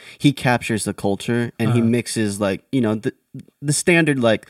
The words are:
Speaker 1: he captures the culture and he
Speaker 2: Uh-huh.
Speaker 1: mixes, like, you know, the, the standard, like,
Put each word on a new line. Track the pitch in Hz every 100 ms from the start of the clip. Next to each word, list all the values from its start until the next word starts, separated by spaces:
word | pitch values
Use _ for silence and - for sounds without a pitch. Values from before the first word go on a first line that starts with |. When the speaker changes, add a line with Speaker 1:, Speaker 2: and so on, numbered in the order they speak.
| - -
Speaker 1:
he | 147
captures | 135 127 120 - 110
the | -
culture | 95 101 98 - 120 117 -
and | -
he | 120
Speaker 2:
Uh-huh. | 113
Speaker 1:
mixes, | 120 - 117 107 101
like, | 101 98 _
you | 139
know, | 110
the, | 110 120 - _ 135 - -
the | 147
standard, | 147 - 170 160 135
like, | 117 104 -